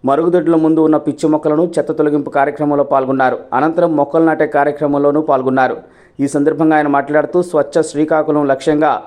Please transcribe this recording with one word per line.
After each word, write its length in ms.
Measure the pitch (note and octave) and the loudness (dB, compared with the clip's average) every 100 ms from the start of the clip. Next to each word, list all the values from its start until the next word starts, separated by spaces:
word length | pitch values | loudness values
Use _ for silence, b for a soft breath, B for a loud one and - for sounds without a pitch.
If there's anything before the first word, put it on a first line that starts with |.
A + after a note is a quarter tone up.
మరుగుదొడ్ల 520 | B2+ C#3+ E3+ F3 D#3+ E3 | 2 2 2 2 2 2
ముందు 240 | D#3 D#3+ D#3 | 2 2 2
ఉన్న 100 | D3+ | 2
పిచ్చి 300 | D3+ C#3+ D#3+ | -2 -2 0
మొక్కలను 340 | D3+ D#3 D3+ E3+ E3+ | 0 0 0 0 -2
చెత్త 140 | C#3+ D#3+ | -4 -2
తొలగింపు 320 | D3+ D3 C#3+ | 0 0 -2
కార్యక్రమంలో 540 | C#3+ C#3+ D3 D3 C#3+ | -2 -2 -2 -2 0
పాల్గొన్నారు. 520 | C#3 C3+ C3 C3+ C3 B2 - | 0 0 0 0 0 -2 -4
అనంతరం 380 | B2+ D#3 E3 E3+ D3+ | -2 0 0 0 0
మొక్కలు 280 | C#3+ D#3+ | 0 2
నాటే 220 | E3 D#3 D3+ | 0 0 0
కార్యక్రమంలోనూ 760 | D3+ C#3+ C#3+ D3 C#3+ C#3+ D3 | 2 0 -2 -2 0 2 0
పాల్గొన్నారు. 560 | D3+ C#3 C3 C3 B2+ - - b b b | 0 0 2 0 0 -2 -12 b b b
ఈ 60 | C#3 | -4
సందర్భంగా 460 | D3 C#3+ D3 D#3+ D#3 | 0 0 2 2 2
ఆయన 120 | D3 C#3+ | 2 -2
మాట్లాడుతూ, 420 | C3+ D3 C#3+ F3+ | 0 -2 0 -2
స్వచ్ఛ 400 | F3 D#3 C#3+ E3 D#3 | 0 -2 0 -2 -2
శ్రీకాకుళం 520 | C#3+ D#3 D#3 D#3 D3+ C#3+ | -2 0 0 0 0 0
లక్ష్యంగా 440 | C3+ D#3+ D3+ D#3 A#2 | 0 0 0 0 -2